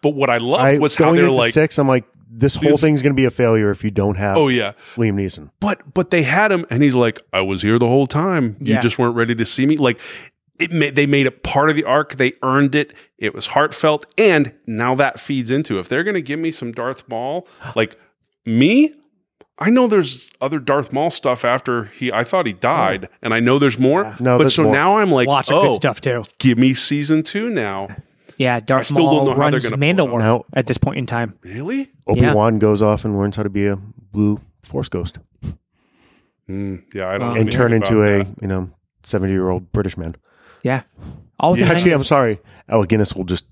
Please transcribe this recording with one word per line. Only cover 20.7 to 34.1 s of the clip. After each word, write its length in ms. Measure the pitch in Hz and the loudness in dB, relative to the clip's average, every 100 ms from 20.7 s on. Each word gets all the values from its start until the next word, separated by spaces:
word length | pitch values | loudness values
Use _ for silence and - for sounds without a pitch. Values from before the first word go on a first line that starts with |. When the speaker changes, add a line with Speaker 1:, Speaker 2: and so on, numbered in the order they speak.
| 139 143 | -2 -2
Speaker 1:
Maul 160 | 131 160 | -2 -2
stuff 340 | - 139 123 | -2 -4 -2
after 420 | 120 127 - 120 104 | 0 -2 -2 -4 -6
he, 200 | - 127 | -8 -4
I 100 | 107 | -2
thought 220 | 120 185 147 | -2 -2 -2
he 80 | |
died, 480 | 90 123 156 104 95 | -2 -2 0 0 -2
Speaker 3:
Yeah. 160 | 92 _ | -8 _
Speaker 1:
and 100 | 120 | -4
I 80 | 113 | 0
know 180 | 117 139 | 2 4
there's 180 | 139 113 | 2 2
more. 260 | 127 160 | 2 2
Speaker 3:
Yeah. 120 | 208 - | -2 -4
Speaker 2:
No, 160 | 127 123 | 0 4
Speaker 1:
But 60 | |
Speaker 2:
there's 120 | 139 127 | 4 4
Speaker 1:
so 80 | |
Speaker 2:
more. 80 | 110 | 4
Speaker 1:
now 280 | 120 165 208 | 4 2 2
I'm 120 | 202 | 2
like, 160 | 143 123 | 2 2
Speaker 3:
Lots 240 | 139 127 | 0 2
of 100 | 147 | 2
good 80 | 202 | 2
Speaker 1:
"Oh, 20 | |
Speaker 3:
stuff, 260 | 131 151 113 | 2 -2 -2
too. 240 | - 120 107 _ | -4 -4 -6 _
Speaker 1:
give 180 | 131 117 | 0 4
me 160 | 131 | 2
season 500 | 127 - 143 147 156 | 2 0 0 0 -2
two 260 | 160 202 226 | -2 -6 -4
now." 400 | 202 107 98 98 - - _ _ - | -4 -6 -8 -10 -14 -20 _ _ -4
Speaker 3:
Yeah, 220 | 127 120 | -2 -2
Darth 200 | 110 - | 0 -2
Speaker 1:
I 40 | |
still 200 | - 147 | 0 2
Speaker 3:
Maul 100 | 165 151 | 4 4
Speaker 1:
don't 80 | 139 | 2
know 60 | |
how 40 | 131 143 | 2 2
they're 80 | 139 | 0
Speaker 3:
runs 40 | 117 | -2
Speaker 1:
gonna 120 | 107 | 0
pull 60 | |
it 120 | 160 185 147 117 | 0 2 0 2
Speaker 3:
Mandalore 160 | 110 117 | 2 0
Speaker 2:
off. 60 | - | -2
Speaker 3:
at 120 | - 123 | -4 -2
this 120 | 123 | 0
point 180 | - - | -2 -2
in 80 | 123 | -6
time. 300 | 117 117 101 | -4 -6 -8
Speaker 1:
Really? 480 | 90 104 151 269 269 _ - | -16 -12 -8 -8 -8 _ -4
Speaker 2:
Obi-Wan 500 | 107 131 120 110 110 | 2 4 4 2 4
goes 240 | 107 104 | 2 4
off 240 | 107 104 110 | 2 0 -2
and 100 | 101 | -2
learns 160 | 101 101 | -2 -2
how 80 | |
to 60 | 104 | -6
be 160 | 101 101 | -2 -2
a 80 | 98 | -4
blue 640 | 101 - 95 | -10 -20 _